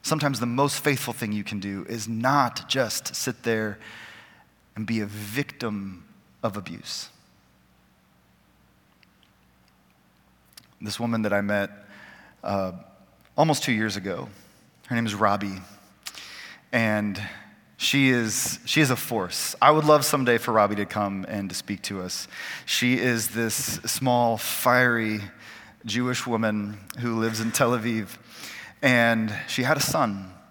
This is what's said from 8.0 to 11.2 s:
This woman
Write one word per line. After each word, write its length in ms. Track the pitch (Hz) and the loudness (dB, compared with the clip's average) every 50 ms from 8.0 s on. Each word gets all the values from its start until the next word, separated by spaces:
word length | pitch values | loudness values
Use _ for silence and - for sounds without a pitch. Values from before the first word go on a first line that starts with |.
| _ _ _ _ _ _ _ _ _ _ _ _ _ _ _ _ _ _ _ _ _ _ _ _ _ _ _ _ _ _ _ _ _ _ _ _ _ _ _ _ _ _ _ _ _ _ _ _ _ _ _ - _ _ _ _ | _ _ _ _ _ _ _ _ _ _ _ _ _ _ _ _ _ _ _ _ _ _ _ _ _ _ _ _ _ _ _ _ _ _ _ _ _ _ _ _ _ _ _ _ _ _ _ _ _ _ _ -20 _ _ _ _
This 180 | - 104 101 - | -10 -8 -6 -4
woman 240 | 120 117 117 110 | -2 0 0 0